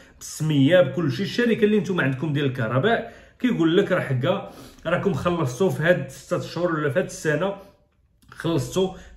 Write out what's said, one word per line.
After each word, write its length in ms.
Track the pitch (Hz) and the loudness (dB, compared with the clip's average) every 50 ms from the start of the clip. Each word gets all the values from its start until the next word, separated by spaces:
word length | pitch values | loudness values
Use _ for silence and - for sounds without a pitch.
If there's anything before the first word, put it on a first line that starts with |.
| - - - - | -20 -20 -20 -20
بالسميه 600 | - - - - 151 156 151 139 135 143 180 180 | -18 -16 -10 -4 -2 0 2 4 6 6 6 6
بكل 320 | 180 127 - 175 165 139 - | 6 4 2 0 0 0 -2
شيء، 140 | 190 196 | -2 -4
الشركه 380 | - - - 240 233 214 - 214 | -4 -2 0 2 2 2 4 4
اللي 160 | 208 214 208 | 4 4 2
نتوما 220 | 175 - 185 170 135 | 2 0 0 0 0
عندكم 300 | 135 135 127 165 160 139 | 0 0 -2 -2 -2 -2
ديال 140 | 151 147 | 0 0
الكهرباء، 680 | 135 127 - 113 110 120 135 175 220 233 - - - - - - - _ - | -2 -2 -2 -4 -2 0 0 2 2 2 0 -2 -6 -14 -18 -20 -20 _ -4
كيقول 380 | - 247 185 156 165 160 165 | -2 0 2 2 2 4 4
لك: 160 | 202 190 175 185 | 2 2 2 0
"راه 80 | 175 | 0
حكا 500 | 131 - 135 123 127 170 196 196 - - - - - - - - - | 0 -2 -2 0 0 0 -2 -2 -4 -10 -16 -18 -20 -20 -20 -12 -4
راكم 260 | 160 175 180 185 202 160 | -2 -2 0 0 0 -2
خلصتوا 580 | 131 - 180 175 165 160 - - - 190 185 | 0 0 -2 0 0 -2 -4 -2 0 0 0
في 120 | 131 127 151 | 0 2 2
هاد 280 | 170 180 147 135 - | 2 2 2 0 -6
ستة 300 | - - - - 175 - | -12 -16 -8 -6 -6 -6
شهور 340 | - - - 165 175 170 160 | -6 -6 -4 -2 -2 -2 0
ولا 160 | 151 151 143 | -2 -2 0
في 80 | 127 185 | 0 0
هاد 60 | 180 | -2
السنه، 500 | - - - - 156 147 151 180 202 196 - - - - _ _ _ _ _ _ _ _ _ _ - | -2 -6 -6 -2 -2 0 0 -2 -4 -4 -8 -12 -20 -20 _ _ _ _ _ _ _ _ _ _ -20
خلصتوا 640 | - - - - 165 143 123 - - 180 190 185 - - - - - | -14 -8 -4 -2 -2 -2 -2 -2 -2 -2 -2 -2 -4 -8 -16 -20 -16